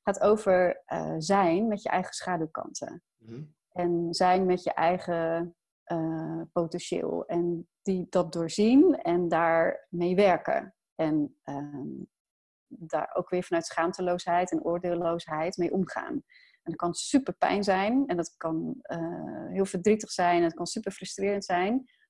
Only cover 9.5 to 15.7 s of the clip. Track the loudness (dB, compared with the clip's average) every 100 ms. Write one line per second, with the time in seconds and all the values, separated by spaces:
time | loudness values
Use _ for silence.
9.5 | 4 2 0 -6 -2 0 4 6 4 0
10.5 | -2 -4 _ _ -4 0 0 -2 _ -12
11.5 | -10 -10 -10 -10 -12 -14 _ _ _ _
12.5 | _ _ -18 -6 -6 -4 -4 -2 -2 0
13.5 | -2 -2 -2 -2 0 -2 -2 0 0 2
14.5 | -2 -2 -2 -2 -2 -2 -4 -4 -4 -4
15.5 | -2 -2